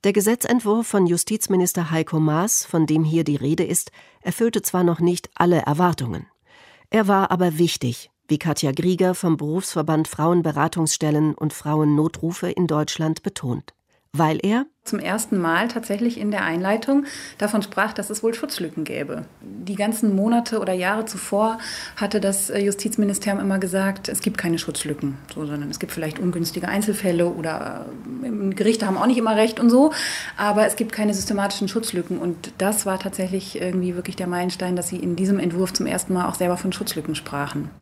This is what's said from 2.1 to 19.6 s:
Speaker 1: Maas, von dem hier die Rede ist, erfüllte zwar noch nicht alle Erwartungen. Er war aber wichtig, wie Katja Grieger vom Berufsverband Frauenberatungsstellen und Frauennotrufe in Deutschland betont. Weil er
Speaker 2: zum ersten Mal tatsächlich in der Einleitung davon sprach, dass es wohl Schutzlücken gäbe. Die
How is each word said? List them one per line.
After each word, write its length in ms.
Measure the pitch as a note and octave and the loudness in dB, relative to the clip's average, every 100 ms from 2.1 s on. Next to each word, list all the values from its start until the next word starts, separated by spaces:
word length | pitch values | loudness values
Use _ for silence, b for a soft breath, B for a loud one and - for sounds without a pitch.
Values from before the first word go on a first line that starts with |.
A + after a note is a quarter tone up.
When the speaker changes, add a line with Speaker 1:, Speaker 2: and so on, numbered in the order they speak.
| D#3+ | 2
Speaker 1:
Maas, 460 | D#3 D#3 G#3 - | 4 2 2 0
von 220 | - E3+ D3+ | 0 2 4
dem 180 | D#3 | 4
hier 180 | D#3 E3 | 4 2
die 140 | D#3+ C#3+ | 2 0
Rede 260 | C3+ F3 | 0 0
ist, 300 | F3 F3 - B B B | 0 0 -4 B B B
erfüllte 400 | - - A#3 A3+ | -6 0 0 2
zwar 220 | - F3+ | 0 2
noch 160 | F3 E3+ | 2 4
nicht 320 | E3+ F3+ - - | 2 0 -6 0
alle 220 | F3 E3 | 4 4
Erwartungen. 680 | - D3 F3+ E3 B2 E2 - _ b b b b b | 2 2 2 0 -4 -6 -10 _ b b b b b
Er 160 | A3 G3+ | 2 4
war 240 | G3 F#3+ | 4 4
aber 260 | F3 F3+ D#3 | 2 2 4
wichtig, 540 | E3+ - B2+ A#2+ - _ - | 2 2 -4 -4 -12 _ -2
wie 140 | D3 | 0
Katja 320 | E3+ D3 D3 | 0 0 0
Grieger 420 | C#3 F3 F3+ F#3 | 2 0 2 2
vom 220 | F3+ F3+ D#3 | 2 0 0
Berufsverband 720 | D3+ E3+ - F3 D#3+ D#3+ D3+ | 0 -2 -2 -2 2 2 0
Frauenberatungsstellen 1300 | - E3 F3 D#3+ D3 D#3+ F3 D#3 - D#3 D3+ D#3 - | 0 2 4 2 0 0 2 0 0 2 2 2 0
und 160 | D3+ | -4
Frauennotrufe 960 | - D3+ D#3 D3+ D3 D#3+ - D#3+ F3+ F3+ | -4 0 2 4 4 2 -2 -6 -4 -4
in 160 | - E3+ | 0 0
Deutschland 560 | D3+ D3+ - D#3 D#3+ | 0 0 -2 -2 -2
betont. 520 | - - B2+ A#2 - _ _ _ _ | -6 -6 -4 -4 -8 _ _ _ _
Weil 260 | C#3+ D#3 D#3 | 0 2 2
er 240 | G3 A#3 C#4+ _ | 2 0 -2 _
Speaker 2:
zum 140 | - G3+ | -6 -4
ersten 400 | F3 G#3 - G3 | -2 -4 0 0
Mal 300 | E3 E3+ A#3 | 2 2 0
tatsächlich 500 | A#3 A#3 G3+ A#3+ A#3 | -4 -4 -2 -2 -2
in 120 | G#3 | -4
der 140 | G3+ | -2
Einleitung 640 | F#3+ E3+ F#3+ A3+ B3 C#4 C#4 B B B | -2 0 0 0 2 0 0 B B B
davon 240 | G#3 A3 | 0 0
sprach, 320 | G3+ - G#3+ | 0 -2 -2
dass 160 | G#3+ G3 | -2 -6
es 120 | G#3+ | -2
wohl 120 | A3+ | -2
Schutzlücken 500 | A3+ D4 - E3 D#3+ | -2 -6 -6 -6 -4
gäbe. 400 | D3+ C3 D3 D#3 - - | -4 -4 -6 -6 -8 -16
Die 340 | - G3 | -16 -12